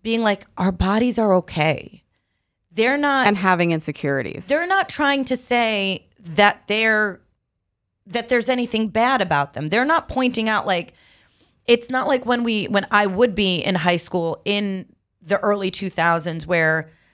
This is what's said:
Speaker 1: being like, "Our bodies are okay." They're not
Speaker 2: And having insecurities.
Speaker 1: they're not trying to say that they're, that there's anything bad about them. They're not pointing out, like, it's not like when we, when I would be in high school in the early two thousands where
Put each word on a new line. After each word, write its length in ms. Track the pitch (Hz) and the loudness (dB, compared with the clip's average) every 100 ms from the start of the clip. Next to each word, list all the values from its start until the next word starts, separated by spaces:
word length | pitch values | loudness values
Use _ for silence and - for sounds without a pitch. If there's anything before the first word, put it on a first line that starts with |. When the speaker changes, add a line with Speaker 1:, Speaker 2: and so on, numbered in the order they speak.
Speaker 1:
being 220 | 226 226 | -4 0
like, 240 | 220 196 - - | 0 -2 -6 -4
"Our 140 | 185 | -2
bodies 480 | 180 185 214 247 226 | 0 0 2 0 0
are 140 | 214 185 | 2 2
okay." 680 | - 160 156 143 - - _ _ _ _ _ _ _ | 0 -2 0 -2 -6 -20 _ _ _ _ _ _ _
They're 260 | 170 233 285 | -2 0 0
not 300 | 285 277 233 | 0 2 2
Speaker 2:
And 100 | 202 | 2
having 340 | 190 175 170 | 2 2 2
insecurities. 760 | 160 156 - 147 139 104 - 185 | 0 -4 -4 -2 -2 -4 -8 -4
Speaker 1:
they're 180 | 294 349 | -2 0
not 220 | 381 - | -2 -2
trying 340 | - 285 277 254 | -2 0 0 -2
to 120 | 254 | -4
say 680 | - 240 226 208 190 185 _ _ | -2 0 0 0 -2 -4 _ _
that 440 | 170 156 202 - - | -6 4 4 2 -4
they're, 540 | 208 220 214 214 175 _ _ _ _ _ _ _ _ 202 | 0 2 2 0 -6 _ _ _ _ _ _ _ _ -8
that 200 | 226 233 | -6 0
there's 220 | 247 233 | 0 2
anything 380 | 254 240 220 220 | 0 0 -2 0
bad 320 | 220 240 262 | 2 2 2
about 320 | 185 147 143 | 2 0 0
them. 140 | - 151 | -4 -2
They're 180 | 214 269 | 0 2
not 220 | 330 - | 0 0
pointing 420 | 262 254 233 220 | -2 0 0 0
out, 160 | 214 - | 0 0
like, 280 | 180 170 - _ _ _ _ _ _ - | -2 -4 -14 _ _ _ _ _ _ 2
it's 220 | 240 240 | 2 2
not 180 | 254 - | -4 0
like 180 | 254 240 | 0 0
when 180 | 240 | 0
we, 220 | 233 214 185 | 0 -2 0
when 200 | 202 - | -2 2
I 140 | 208 202 | 2 2
would 280 | 185 240 180 | 2 2 2
be 240 | 196 175 | 0 0
in 160 | - 185 | 0 0
high 220 | 175 175 | 2 0
school 440 | - 180 165 - - | 0 -4 -4 -4 -4
in 400 | 208 202 190 - _ _ _ | -2 -2 -6 -10 _ _ _
the 160 | 156 202 | -4 -2
early 300 | 208 202 190 | 0 0 -2
two 180 | - 196 | -4 -6
thousands 560 | - 165 170 165 160 151 | 0 2 2 -2 -6 -2
where 420 | 170 160 160 160 - _ | 0 2 0 -4 -16 _